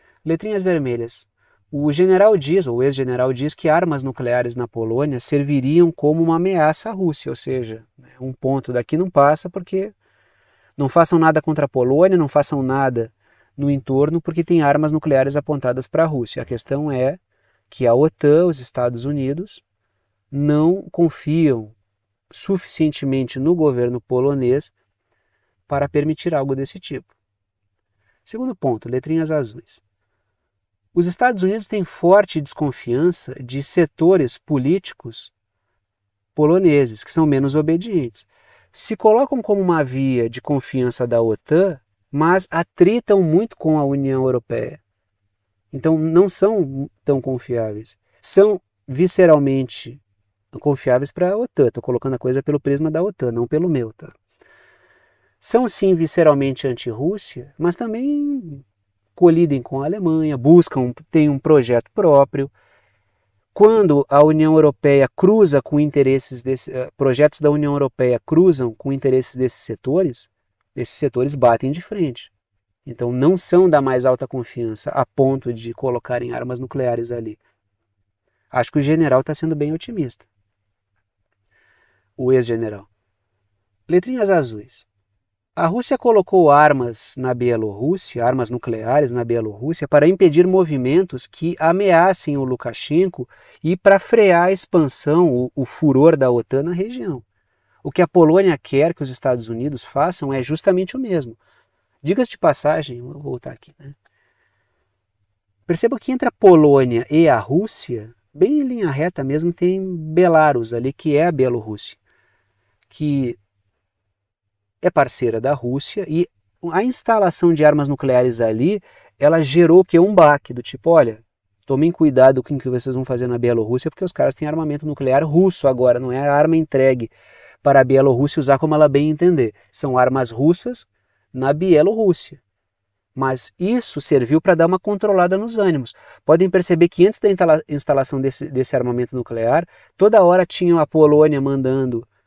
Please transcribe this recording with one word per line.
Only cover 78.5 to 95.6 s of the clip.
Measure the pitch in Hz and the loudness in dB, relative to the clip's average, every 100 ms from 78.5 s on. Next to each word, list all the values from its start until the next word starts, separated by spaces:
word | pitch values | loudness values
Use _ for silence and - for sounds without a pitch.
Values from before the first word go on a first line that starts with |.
Acho | 127 - | -4 -2
que | 151 | -2
o | |
general | 139 160 151 131 | 0 0 2 2
tá | 147 | 0
sendo | 151 160 151 | -4 -4 -4
bem | 147 | -4
otimista. | 160 - 214 131 - _ _ _ _ _ _ _ _ _ _ _ _ _ _ _ _ _ _ _ - | -6 -8 -8 -8 -10 _ _ _ _ _ _ _ _ _ _ _ _ _ _ _ _ _ _ _ -6
O | 127 | 0
ex-general. | 131 117 113 110 101 - _ _ _ _ _ _ _ _ _ - | 2 0 -4 -6 -10 -18 _ _ _ _ _ _ _ _ _ -4
Letrinhas | 180 240 254 202 | -2 -2 -4 0
azuis. | 175 127 107 113 - - _ _ _ _ _ _ - | 0 -2 -8 -16 -20 -20 _ _ _ _ _ _ -6
A | 165 | -4
Rússia | 226 - 262 | -2 -2 -2
colocou | 233 220 180 185 156 | 2 2 2 4 4
armas | 143 151 139 120 113 - 131 | 6 4 2 -2 -6 -6 -6
na | 127 | -6
Bielorrússia, | 123 123 113 110 101 139 190 - 123 | -2 -2 -2 -4 -4 -4 -2 -4 -2
armas | 117 131 117 | -2 -2 -4
nucleares | 123 123 110 110 147 135 | -6 -8 -8 -2 0 0
na | 123 | -2
Bielorrússia, | 117 117 110 104 139 170 147 | -4 -4 -4 -8 -8 -6 -2
para | 147 156 | 2 2
impedir | 190 180 151 180 | 4 4 4 4
movimentos | 185 165 139 127 165 185 127 - | 2 0 -2 0 0 -2 -4 -8
que | - 165 170 | -6 -8 -2
ameacem | 160 180 202 165 180 185 - 143 | 0 0 2 4 4 2 -2 -4
o | |
Lukashenko | 131 127 120 110 - 156 190 - 123 _ _ _ | -4 -6 -8 -12 -2 0 0 -4 -14 _ _ _
e | 156 185 | -4 0
para | 196 196 | 4 4
frear | - 233 202 170 | 4 2 4 4
a | 180 | 2
expansão, | 196 - 180 143 - 143 160 175 | 0 0 0 0 0 0 2 2
o, | 123 127 | 0 -2
o | - | -6